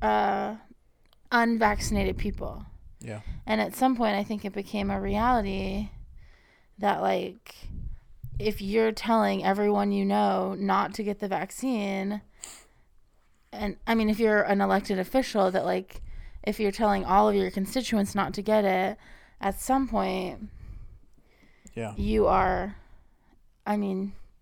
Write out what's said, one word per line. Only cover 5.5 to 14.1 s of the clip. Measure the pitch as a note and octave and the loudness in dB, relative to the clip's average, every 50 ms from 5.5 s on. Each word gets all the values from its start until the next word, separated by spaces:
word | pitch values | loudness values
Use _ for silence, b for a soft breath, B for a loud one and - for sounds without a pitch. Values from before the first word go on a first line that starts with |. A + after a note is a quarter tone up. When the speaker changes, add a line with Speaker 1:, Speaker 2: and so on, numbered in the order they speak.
| G3 G3 F#3+ F#3 F#3+ G3+ G#3+ G3+ - - - - - b b b b b b b b b b b b - | -2 -4 -4 -4 -4 -4 -6 -6 -10 -16 -18 -18 -18 b b b b b b b b b b b b -2
Speaker 1:
that, | G#3 G3+ - D#3+ | 0 0 2 2
like, | F#3 G3 F#3+ F3+ F3+ F#3 F#3 - _ - - - - - B B B B B B B B B - - - - - | 2 0 0 0 -2 -4 -8 -12 _ -20 -20 -16 -14 -12 B B B B B B B B B -16 -14 -8 -6 -2
if | G3+ G#3+ G#3 - | -2 -2 -2 -2
you're | G3+ G3 G#3 A3+ A3 A3+ | -4 0 2 2 2 2
telling | G#3+ - - G#3+ A3+ A3+ G#3 G3+ G3 F#3+ - | 0 -2 0 2 4 4 4 2 2 0 2
everyone | F#3+ G3 G3+ G#3 G#3 G#3 G3+ G3+ G3+ G3+ | 2 2 2 4 2 4 2 2 2 2
you | G3+ G3 | 2 2
know | G3 G3 G#3 G#3 G3+ F#3+ F#3+ F#3 F#3+ G3 | 2 2 4 4 4 2 2 0 -2 -4
not | F#3 G3 G3 F#3+ G3 G3+ - G3+ | -4 -2 0 2 2 0 0 -4
to | - G#3+ | -6 -4
get | G3+ G3+ - | -4 -4 -4
the | G#3 G3 | -4 -4
vaccine, | G3 D#3+ E3+ F#3+ - - - C4+ A#3+ A3 G3+ G3 G3 F#3+ F#3+ G3+ G#3 G#3 - B B B B B B B B B B B B B _ - - _ _ _ _ _ _ _ _ _ - | -2 -4 -4 -6 -8 -6 -4 -2 -2 -2 -2 -2 -2 -4 -4 -4 -4 -6 -8 B B B B B B B B B B B B B _ -20 -20 _ _ _ _ _ _ _ _ _ -10
and, | G#3 G#3+ G3+ - - - - | -6 -4 -4 -6 -6 -2 0
I | A3+ | 2
mean, | A3+ A3 | 2 4
if | G#3+ | 2